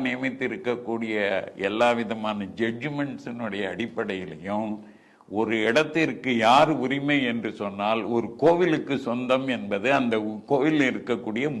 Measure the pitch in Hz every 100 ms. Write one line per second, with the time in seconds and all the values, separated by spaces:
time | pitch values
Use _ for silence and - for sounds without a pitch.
0 | 127 127 131 127 123 110 120 120 107 113
1 | 113 107 101 95 - - 95 107 120 117
2 | 107 110 107 104 95 110 113 117 147 143
3 | 143 120 127 120 110 101 95 92 117 117
4 | 104 95 92 78 92 107 110 107 - -
5 | _ _ - 98 110 113 110 147 156 160
6 | 156 113 131 117 110 135 156 139 127 139
7 | 143 143 123 117 110 - 101 98 104 113
8 | 101 117 104 - 151 170 175 151 - 135
9 | - 120 123 131 135 113 101 101 120 139
10 | 120 110 107 107 - 139 151 151 131 104
11 | 123 117 107 107 147 120